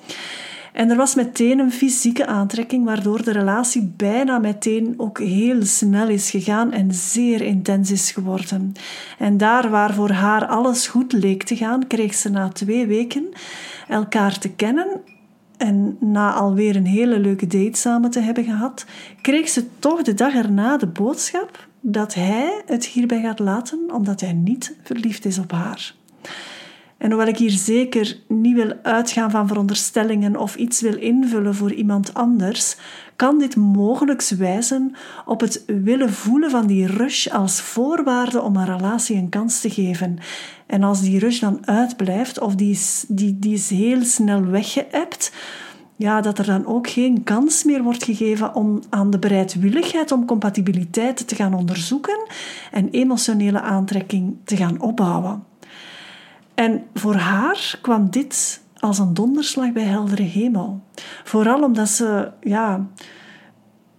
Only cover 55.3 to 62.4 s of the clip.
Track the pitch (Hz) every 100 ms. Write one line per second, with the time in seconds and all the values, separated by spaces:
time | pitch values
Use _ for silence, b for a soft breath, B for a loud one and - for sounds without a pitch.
55.3 | 208 - _ B B B B B B B
56.3 | B B - 226 220 - 202 208 202 175
57.3 | 196 269 392 - - 254 220 196 220 285
58.3 | - - - _ - 214 196 190 170 233
59.3 | 285 294 269 247 233 214 202 208 202 185
60.3 | 196 240 208 175 196 - B B B -
61.3 | 220 214 269 285 220 214 - 226 202 202
62.3 | -